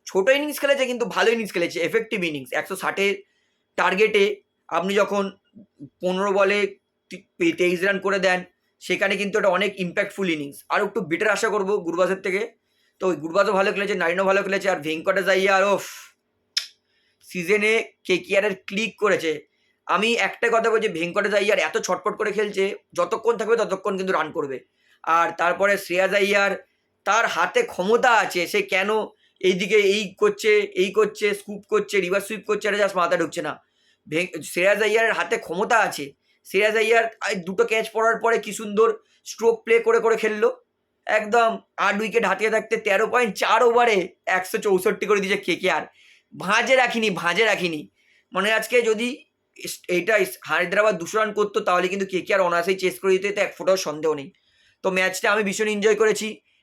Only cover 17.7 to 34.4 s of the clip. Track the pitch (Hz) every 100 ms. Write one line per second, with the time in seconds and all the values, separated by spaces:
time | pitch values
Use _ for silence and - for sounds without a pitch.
17.7 | 226 - _ - 185 - 196 208 190 -
18.7 | 196 220 - 208 180 160 147 - _ _
19.7 | _ - 170 226 233 190 - 233 226 226
20.7 | 220 214 160 175 175 202 202 196 190 156
21.7 | 147 - - 208 202 214 202 208 196 196
22.7 | - _ - 175 220 226 226 214 226 196
23.7 | 185 208 190 185 170 151 160 147 127 _
24.7 | _ _ _ - 165 170 - 170 175 196
25.7 | 196 196 175 190 202 196 202 202 190 -
26.7 | _ _ _ - 208 226 165 185 247 233
27.7 | - 185 226 247 226 185 175 170 208 196
28.7 | 190 196 220 208 _ _ _ 190 185 196
29.7 | 214 202 202 196 - 208 202 220 208 202
30.7 | 180 196 202 208 214 208 202 - 202 -
31.7 | 214 202 202 180 196 196 214 - 208 208
32.7 | 202 202 180 170 175 160 170 156 131 _
33.7 | _ _ _ - 156 180 165